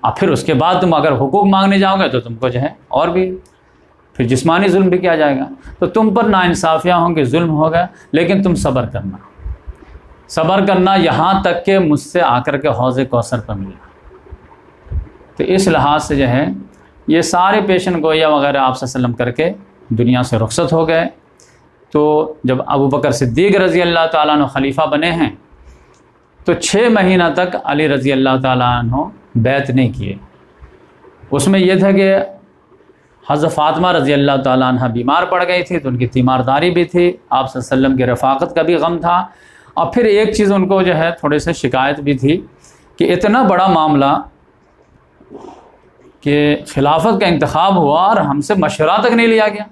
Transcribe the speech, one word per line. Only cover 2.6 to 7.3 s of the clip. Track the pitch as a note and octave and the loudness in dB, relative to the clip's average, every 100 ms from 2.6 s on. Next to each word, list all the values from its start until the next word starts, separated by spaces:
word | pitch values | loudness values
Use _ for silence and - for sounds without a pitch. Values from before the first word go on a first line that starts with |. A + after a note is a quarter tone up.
है | C#3+ - _ | -4 -8 _
और | C3 E3 | -2 0
भी | F3+ F#3 F#3 - _ _ _ _ _ _ - | 0 -2 -6 -16 _ _ _ _ _ _ -6
फिर | A#2+ | -2
जिस्मानी | B2+ D#3+ E3+ G3+ | 0 0 2 2
जुल्म | F3+ F#3+ | 2 2
भी | F3+ | 2
किया | F3 D#3+ | 0 2
जाएगा। | D3+ C3+ C3+ - - - | 0 0 -6 -12 -20 -6
तो | E3+ | -2
तुम | A3 A3 | 0 0
पर | G#3 G#3+ | 2 2
नाइंसाफियाँ | F#3+ F3+ E3 E3 D#3+ E3+ F3 | 2 0 0 0 0 0 0
होंगी, | E3+ D#3+ | 0 0
जुल्म | B2+ | 0